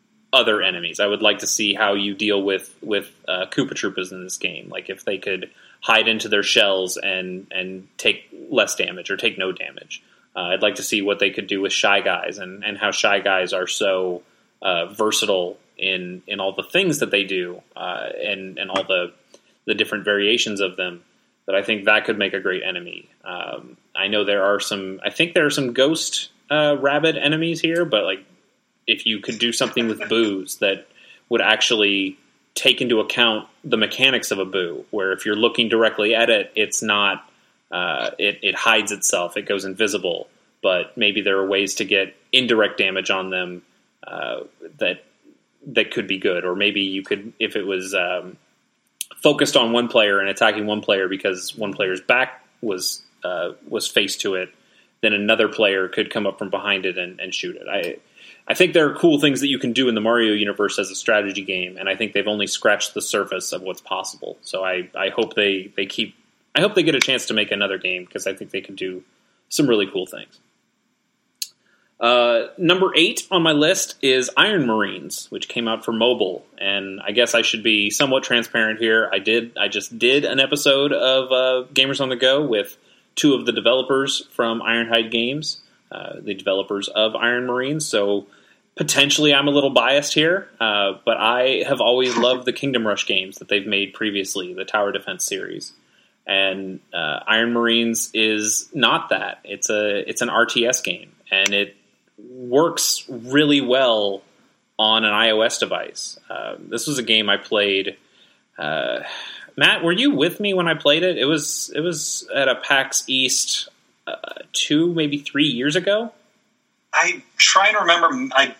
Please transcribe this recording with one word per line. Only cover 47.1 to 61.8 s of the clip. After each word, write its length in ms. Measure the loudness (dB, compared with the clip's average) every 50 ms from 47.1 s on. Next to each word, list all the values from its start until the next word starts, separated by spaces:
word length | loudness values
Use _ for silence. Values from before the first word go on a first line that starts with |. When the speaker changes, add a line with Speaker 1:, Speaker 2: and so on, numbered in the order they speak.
| -6 -6 -6 -10 -8 -6
Speaker 1:
if 160 | -6 -4 -4
it 80 | -4 -4
was, 300 | -4 -4 -4 -4 -4 -2
um, 440 | -2 -2 -2 -2 -6 -6 -10 -16 -20 _ _ _ _ _ _ _ _ _ _ _ -14 -14 -14 -2 2
focused 360 | 4 4 6 4 2 4 4 4
on 160 | 4 4 2
one 160 | 2 2 2
player 300 | 4 4 4 4 4 2
and 100 | 0 0
attacking 360 | 0 2 2 2 2 2 -2
one 140 | -4 -4 -2
player 300 | 0 2 2 2 2 0
because 460 | -2 -2 -2 -4 -4 -4 -6 -10 -8 -6
one 160 | -6 -6 -4
player's 260 | -2 -2 -2 -2 -2
back 460 | 0 2 2 2 2 -2 -4 -12 _ _ _ _
was, 400 | -6 -6 -4 -4 -4 -6 -8 -8 -14 _ _ _ -8
uh, 280 | -6 -4 -4 -4 -6 -8 -10 -12 -8
was 200 | -6 -6 -4 -2
faced 340 | 0 0 0 0 -2 -4
to 140 | -4 -4 -4
it, 140 | -4 -6 -8 -12 _ _ _ _ _ _ _ _ _
then 100 | -2 0
another 380 | 0 2 2 2 4 4 4 2
player 400 | 2 2 2 2 2 2 -2 -2
could 200 | -2 -4 -4 -2
come 160 | -2 -4 -2
up 140 | -4 -4 -6
from 100 | -6 -6
behind 360 | -6 -4 -2 0 -2 0 -2
it 120 | -4 -4 -4
and, 220 | -6 -8 -8 -12
and 140 | -10 -8 -8
shoot 220 | -6 -6 -8 -10
it. 120 | -10 -8 -6
I, 300 | -4 -4 -4 -4 -6 -10 _ _ _ -20 -20 -20 -20 -10 -4 -2
I 40 | 2
think 200 | 4 4 6 6
there 160 | 4 4 4
are 60 | 2
cool 240 | 4 4 4 6 6
things 220 | 4 2 2 2
that 60 | 0 -2
you 120 | -2 0
can 140 | -2 -2 0
do 160 | 2 2 2
in 60 | 2
the 60 | 2
Mario 320 | 2 2 4 4 4 4 2
universe 460 | 2 0 -2 0 0 0 0 0 -2
as 100 | -4 -4
a 60 | -6
strategy 480 | -6 0 2 2 2 2 0 -4 -6 -6
game, 340 | -6 -4 -4 -6 -6 -8
and 120 | -6